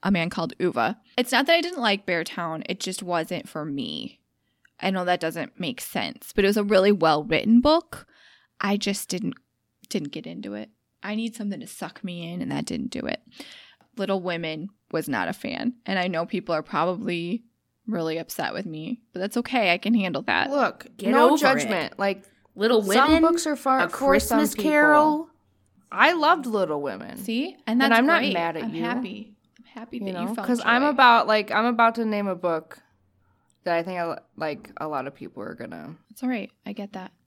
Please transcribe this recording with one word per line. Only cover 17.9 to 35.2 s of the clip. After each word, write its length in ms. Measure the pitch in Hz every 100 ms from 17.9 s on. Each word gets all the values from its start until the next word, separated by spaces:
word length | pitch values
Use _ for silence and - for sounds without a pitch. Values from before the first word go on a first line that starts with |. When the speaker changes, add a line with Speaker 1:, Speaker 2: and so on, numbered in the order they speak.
| 208 160 160
Speaker 1:
upset 340 | 165 - -
with 140 | - 202
me, 340 | 156 160 247 _
but 60 | 180
that's 180 | 196 240
okay. 340 | 240 254 196
I 60 | 175
can 160 | 202
handle 300 | 233 190 139
that. 260 | - 87 -
Speaker 2:
Look, 380 | 277 220 - - -
Speaker 3:
Get 140 | 190
Speaker 2:
no 140 | 262 247
Speaker 3:
over 80 | 294
it. 40 |
Speaker 2:
judgment. 600 | 285 262 - 190 151 -
Like, 240 | 196 196 - _ _ -
Speaker 3:
Little 260 | 214 233
Speaker 2:
some 280 | 196 214 285
Speaker 3:
Women, 120 | 320
Speaker 2:
books 240 | 330 339 320
are 100 | 285
far, 240 | 269 262
Speaker 3:
A 80 | 269
Speaker 2:
for 300 | - 269 269
some 200 | - 285
Speaker 3:
Christmas 160 | 302 -
Speaker 2:
people. 160 | 311
Speaker 3:
Carol. 580 | 294 302 302 302 302 320 _ _ _ _ _ _
Speaker 2:
I 220 | 180 269
loved 340 | 349 302 349 254
Little 340 | 214 180 147
Women. 360 | 143 95 - -
Speaker 1:
See? 320 | 196 226 320 - -
And 120 | 233
Speaker 2:
And 20 |
Speaker 1:
that's 120 | 269 226
Speaker 2:
I'm 80 | 269
not 140 | 330
Speaker 1:
great. 120 | -
Speaker 2:
mad 240 | 175 170 160
at 60 |
Speaker 1:
I'm 100 | -
Speaker 2:
you. 80 | 160
Speaker 1:
happy. 540 | 233 247 240 104 107 _ _ _
I'm 60 | _
happy 340 | - 233 240
that 60 | 196
Speaker 2:
You 60 |
Speaker 1:
you 40 | 180 175
Speaker 2:
know, 80 |
Speaker 1:
felt 140 | 233 220
Speaker 2:
'cause 140 | 240 -
I'm 160 | 240
Speaker 1:
joy. 80 | 285
Speaker 2:
about, 380 | 277 254 233 196
like, 240 | 214 202
I'm 140 | - 233
about 300 | 233 226 226
to 100 | 220
name 220 | 208 202
a 80 | 175
book 440 | 180 160 - - _ _ _ _ _ _ _ _ -
that 100 | 170
I 80 |
think, 160 | 170 185
a 60 | 170
lo-, 140 | - _ -
like, 340 | 160 147 - -
a 100 | 156
lot 180 | 147 131
of 80 |
people 300 | 139